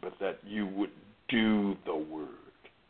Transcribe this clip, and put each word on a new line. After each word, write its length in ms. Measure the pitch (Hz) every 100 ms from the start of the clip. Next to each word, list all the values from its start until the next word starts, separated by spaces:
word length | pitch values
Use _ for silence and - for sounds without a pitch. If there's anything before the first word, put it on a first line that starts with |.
but 160 | 90 -
that 200 | 98 - 101
you 200 | 107 98
would 260 | 98 101 - - - -
do 500 | 117 110 107 101 92 -
the 100 | 80
word, 340 | 78 78 69 60 - _ - _